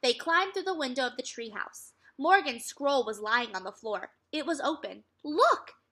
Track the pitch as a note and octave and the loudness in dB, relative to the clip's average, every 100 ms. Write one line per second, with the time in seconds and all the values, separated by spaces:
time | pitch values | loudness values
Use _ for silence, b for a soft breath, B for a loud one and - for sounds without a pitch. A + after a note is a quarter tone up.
0 | B3+ A#3+ - E4 F#4+ G4 F4+ F4+ C#4 B3+ | 2 0 2 2 2 -2 -4 -2 -2 0
1 | B3+ B3 B3+ - A#3 G#3 - - - _ | -2 -2 -10 -8 -10 -8 -10 -10 -20 _
2 | b _ C#4+ G4 D#4 A#3 - - C#4 C#4 | b _ 4 6 4 -6 -8 -2 2 2
3 | A3+ G#3+ G#3+ A#3 A#3+ F#3+ F#3 - A3 G3+ | 0 -2 0 0 0 -6 -8 -10 -6 -6
4 | - _ _ D4+ D#4 D#4+ C#4 D4+ - G#3 | -6 _ _ -4 -2 0 0 -2 -6 -12
5 | _ _ D4 D4+ C#5+ - - - _ | _ _ -6 4 6 4 -2 -20 _